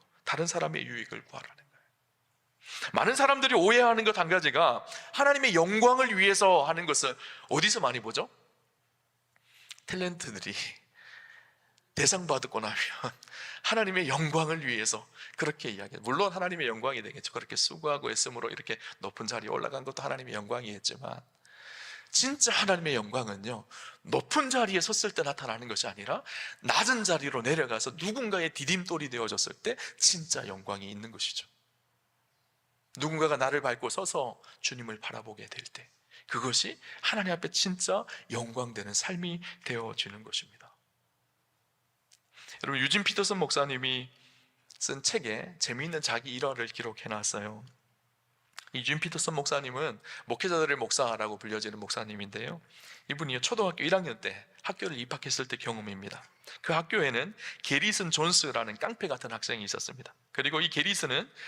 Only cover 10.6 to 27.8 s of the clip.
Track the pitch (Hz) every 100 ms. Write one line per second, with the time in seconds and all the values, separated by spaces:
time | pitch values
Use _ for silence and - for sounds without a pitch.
10.6 | - - _ _ - - - - - _
11.6 | _ _ _ - 147 190 170 135 127 107
12.6 | 107 - - - - - - - - -
13.6 | - 220 202 185 156 131 156 160 156 165
14.6 | 139 117 113 110 - - - - - 147
15.6 | 127 98 101 - 110 139 196 175 180 175
16.6 | 131 110 123 127 107 110 - 120 110 -
17.6 | - 170 156 143 123 113 - 120 117 -
18.6 | - 123 - - 101 - 113 117 104 -
19.6 | - 135 131 135 139 135 127 110 104 120
20.6 | 117 104 - - 131 - - _ - -
21.6 | - - - - - - 254 285 - -
22.6 | 202 180 165 127 104 123 110 98 107 113
23.6 | - - - - - 135 - 302 269 254
24.6 | 220 185 165 214 214 - 147 139 131 113
25.6 | 120 104 113 95 104 170 - - - -
26.6 | 123 - 220 247 196 160 143 131 117 160
27.6 | 127 110